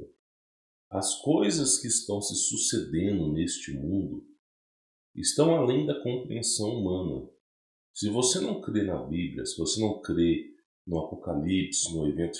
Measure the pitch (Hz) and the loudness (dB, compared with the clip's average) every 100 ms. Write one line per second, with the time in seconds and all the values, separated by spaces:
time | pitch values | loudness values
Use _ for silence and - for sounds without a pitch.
0 | - _ _ _ _ _ _ _ _ 95 | -14 _ _ _ _ _ _ _ _ -4
1 | - - 139 165 208 165 131 - 120 - | -2 -2 2 4 4 2 2 2 0 -2
2 | - 101 - - - 110 - - - 80 | 0 -2 -2 -2 -2 0 0 0 0 0
3 | 95 98 78 78 85 - - 69 73 98 | 2 2 0 0 0 -4 -6 -6 -2 0
4 | 82 - - _ _ _ _ _ _ _ | -2 -6 -12 _ _ _ _ _ _ _
5 | _ - 127 - 160 165 123 127 151 143 | _ -6 0 4 6 6 4 2 2 -2
6 | 123 123 - 113 117 - 107 120 95 92 | -2 -4 -4 -4 -2 0 0 0 0 0
7 | 87 65 - - _ _ _ _ _ - | -2 -4 -8 -16 _ _ _ _ _ -6
8 | 104 110 127 185 220 202 - 107 95 82 | -2 2 2 2 0 -4 -2 0 0 -2
9 | - 82 87 - - - 80 107 107 92 | -2 -2 -2 -4 -6 -4 -2 0 0 0
10 | - 85 85 82 - - _ _ - 82 | -2 4 4 4 0 -14 _ _ -4 -2
11 | - - - 76 80 92 - - - 82 | -2 -6 -4 -2 2 2 2 -2 -2 0
12 | 76 78 85 - | 0 0 -2 -4